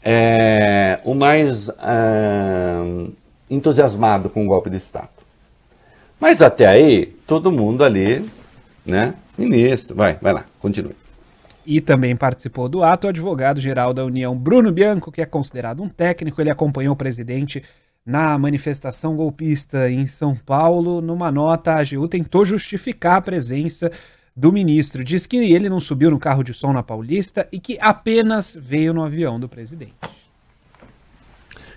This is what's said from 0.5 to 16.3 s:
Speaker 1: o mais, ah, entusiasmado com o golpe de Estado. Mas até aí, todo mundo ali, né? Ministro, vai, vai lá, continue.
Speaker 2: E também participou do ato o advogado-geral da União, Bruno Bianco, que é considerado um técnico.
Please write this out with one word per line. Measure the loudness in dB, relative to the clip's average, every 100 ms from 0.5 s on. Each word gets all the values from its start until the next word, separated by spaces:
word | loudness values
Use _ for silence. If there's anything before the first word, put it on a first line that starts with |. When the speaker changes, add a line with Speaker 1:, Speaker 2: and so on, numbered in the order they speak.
| 4 4 4 2 0
Speaker 1:
o | -2
mais, | 2 4 4 2 -2 -8 -10
ah, | -2 0 2 2 0 0 -2 -2 -2 -4 -4 -6 -8 -12 _ _ _
entusiasmado | -2 2 2 2 2 0 0 -2
com | -4 0
o |
golpe | 0 0
de | -8
Estado. | -10 -16 -16 _ _ _ _ _ _ _ _ _ _ _
Mas | 2 6
até | 6 8 8
aí, | 8 8 6 2 -8 -2
todo | 0 2
mundo | 0 0 2
ali, | 2 4 0 0 -4 -16 -20 -20 _ _ -4
né? | -2 -2 -4 _ -6
Ministro, | 0 4 4 0 -6 0
vai, | 0 0
vai | -2
lá, | -2 -6 _
continue. | -6 -4 -8 -14 _ -20 _ _ _ -20 -2
Speaker 2:
E | -2
também | 2 2 2 0
participou | -2 -4 -10 -8 -6
do | 0
ato | 2 2 -2
o |
advogado-geral | -6 -6 -2 -2 -2 -4 -2 -2
da | -2 -4
União, | -4 -4 -4
Bruno | 4 4 4
Bianco, | 4 2 2 -6
que | -10
é | -6
considerado | -4 -6 -8 -10 -8
um | -12
técnico. | -4 -4 -2 -6